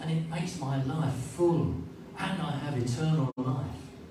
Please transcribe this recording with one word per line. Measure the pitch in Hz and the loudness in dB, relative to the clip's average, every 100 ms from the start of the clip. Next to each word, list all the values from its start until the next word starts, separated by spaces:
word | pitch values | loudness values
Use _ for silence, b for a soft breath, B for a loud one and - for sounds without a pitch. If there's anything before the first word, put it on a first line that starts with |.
and | 160 | 0
it | 160 - | 0 0
makes | 165 180 - | -2 -4 -4
my | 135 139 | -2 0
life | 131 160 - | 0 0 0
full | - - - 175 156 - - - - - - | 0 -4 2 4 6 2 0 -6 -12 -14 -6
and | 196 180 | -2 -2
I | 160 | -2
have | 147 143 123 | -2 -2 0
eternal | 120 139 160 151 131 - | 0 2 4 4 2 0
life." | 127 127 98 - - - - | 0 0 -2 -6 -12 -16 -16